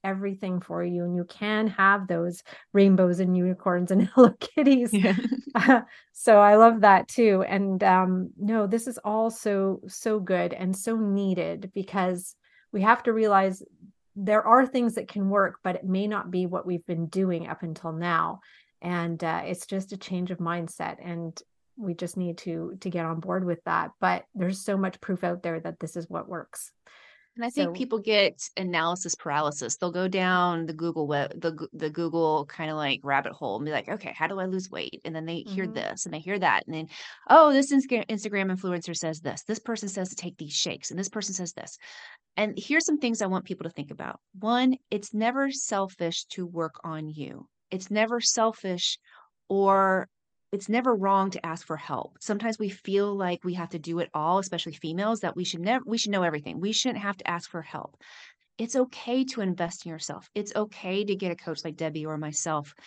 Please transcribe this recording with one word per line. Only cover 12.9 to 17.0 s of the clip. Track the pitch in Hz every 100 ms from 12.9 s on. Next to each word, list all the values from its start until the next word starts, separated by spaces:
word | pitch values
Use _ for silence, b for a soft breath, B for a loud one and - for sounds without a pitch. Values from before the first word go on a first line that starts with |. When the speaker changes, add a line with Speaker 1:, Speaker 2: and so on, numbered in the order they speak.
| 233
Speaker 1:
to | -
realize | 220 220 196 190 190 - _ - _ _ -
there | 196 214
are | 214 240 262
things | 262 240 220
that | -
can | 208 190
work, | 202 190 -
but | 190 180
it | 190
may | 185 208
not | 208 180
be | 180 180
what | 180 180
we've | 175 -
been | 170